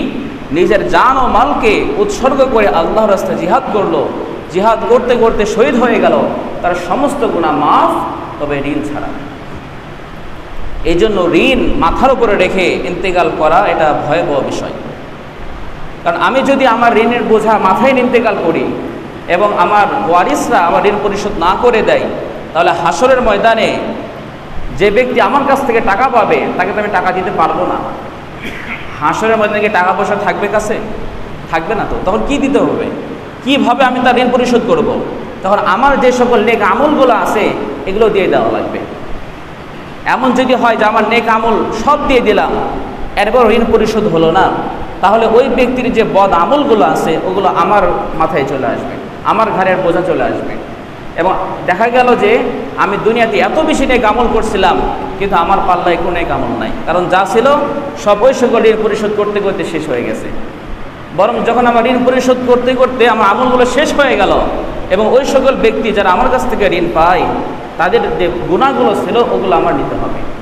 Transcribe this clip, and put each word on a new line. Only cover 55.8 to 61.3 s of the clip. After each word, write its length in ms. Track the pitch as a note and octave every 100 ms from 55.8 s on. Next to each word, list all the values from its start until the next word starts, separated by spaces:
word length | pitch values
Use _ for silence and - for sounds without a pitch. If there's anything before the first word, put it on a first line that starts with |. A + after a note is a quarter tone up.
| F3+ E3
কোনো 140 | F3+
নেক 200 | E3+ E3
আমল 220 | C3+ C3 A#2
নাই, 120 | A2 - -
কারণ 220 | F3 E3+
যা 180 | F3+ G3
ছিল 140 | A3+ C4+ C#4+ - - - -
সব 180 | G#3 G#3
ওই 120 | C4
সকল 300 | B3+ A#3 A3+
ঋণ 120 | A3 G#3+
পরিশোধ 280 | G#3 G#3+ G#3+ G#3
করতে 240 | G#3 G#3
করতে 240 | G3 E3
শেষ 240 | D#3+ D#3+ C#3+
হয়ে 160 | B2
গেছে। 240 | A2 A2 - - - - - - - - - D#3
বরং 280 | G#3+